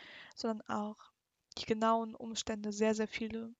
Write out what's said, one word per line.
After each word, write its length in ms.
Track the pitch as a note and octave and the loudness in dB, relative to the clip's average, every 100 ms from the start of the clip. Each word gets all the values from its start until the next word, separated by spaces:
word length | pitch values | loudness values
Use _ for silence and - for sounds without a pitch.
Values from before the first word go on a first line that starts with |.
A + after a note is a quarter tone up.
| - - - | -18 -18 -18
sondern 320 | - A#3 A3 - | -6 -2 -2 -2
auch 300 | G#3+ G#3 G#3+ - _ _ _ _ - | -2 -2 -8 -18 _ _ _ _ -8
die 60 | |
genauen 500 | - A3 A3+ A3+ A3+ | 0 2 6 4 2
Umstände 580 | A3 A3+ A3 - A3 G#3 | -6 -8 -6 -4 -2 -2
sehr, 220 | G3+ A3 | 4 4
sehr 140 | G#3+ G#3+ | 4 2
viele 460 | - A3 A3+ A3+ A#3 | -2 -4 -4 -8 -10